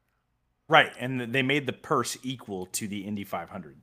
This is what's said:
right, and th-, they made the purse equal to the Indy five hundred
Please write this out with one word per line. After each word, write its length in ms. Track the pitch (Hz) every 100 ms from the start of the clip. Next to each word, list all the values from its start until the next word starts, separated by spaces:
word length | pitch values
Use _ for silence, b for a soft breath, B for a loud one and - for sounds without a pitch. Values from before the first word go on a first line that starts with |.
| _ _ _ _ _ _ -
right, 240 | 156 127 -
and 220 | 123 127
th-, 100 | 117
they 80 | 131
made 240 | 131 147
the 80 | 127
purse 460 | - - 143 120 -
equal 440 | 127 127 - 95 92
to 200 | - 107
the 120 | 104
Indy 260 | 98 104
five 240 | 98 92 85
hundred 300 | 101 78 71